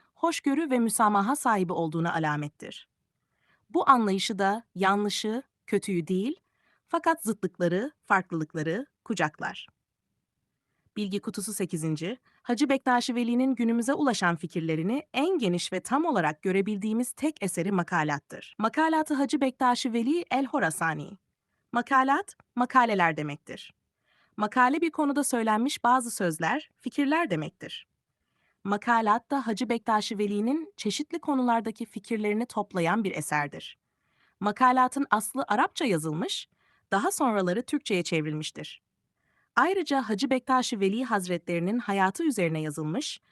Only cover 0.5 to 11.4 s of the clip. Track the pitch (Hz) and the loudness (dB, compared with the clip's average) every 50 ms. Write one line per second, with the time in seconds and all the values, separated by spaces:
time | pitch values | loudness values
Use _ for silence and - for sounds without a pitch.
0.5 | 269 302 330 277 254 240 226 220 - - 220 214 208 202 196 226 285 - - 254 | 0 0 0 2 2 2 2 2 2 2 4 4 4 4 2 0 0 0 0 0
1.5 | 214 190 185 170 180 - 165 160 160 165 165 175 - 160 160 151 147 147 147 147 | 2 2 0 0 -2 -2 -2 -2 -2 -2 -2 -2 -2 -2 -2 -2 -2 -4 -6 -8
2.5 | - - - - - - - _ _ _ _ _ _ _ _ _ _ _ _ _ | -10 -14 -16 -16 -16 -16 -20 _ _ _ _ _ _ _ _ _ _ _ _ _
3.5 | _ _ _ _ - 330 - - 262 240 220 202 190 196 - - 214 190 196 196 | _ _ _ _ -2 4 6 6 6 6 4 2 0 0 -2 -2 0 0 2 2
4.5 | 208 233 - _ - 180 196 190 202 208 208 202 - - - 214 220 254 - _ | 0 0 -4 _ -4 0 2 2 4 2 0 -2 -2 -4 -4 -4 -4 -4 -6 _
5.5 | _ _ _ - 214 196 - 208 190 170 156 - 190 185 202 269 359 - _ _ | _ _ _ -2 -2 -2 0 -2 -2 -2 -2 0 -2 -2 0 -2 -4 -8 _ _
6.5 | _ _ _ _ _ _ _ _ - 330 - 330 330 - - 220 214 - - 180 | _ _ _ _ _ _ _ _ -4 0 2 0 0 0 -2 -6 -4 -4 -6 -6
7.5 | - - 175 170 175 190 240 302 - _ _ - 208 185 185 - 175 160 156 - | -2 -2 0 0 0 0 -2 -4 -8 _ _ 0 0 0 0 -2 -6 -6 -6 -6
8.5 | - 160 151 160 170 233 285 - _ _ - - 214 180 160 151 - - - - | -6 -4 -4 -2 -4 -4 -6 -10 _ _ -8 -6 -2 -2 -2 -2 -4 -6 -10 -10
9.5 | 180 - - - _ _ _ _ _ _ _ _ _ _ _ _ _ _ _ _ | -10 -12 -16 -20 _ _ _ _ _ _ _ _ _ _ _ _ _ _ _ _
10.5 | _ _ _ _ _ _ _ _ _ 214 208 190 196 202 - 220 - 214 | _ _ _ _ _ _ _ _ _ -6 -4 -4 -4 -4 -6 -6 -6 -6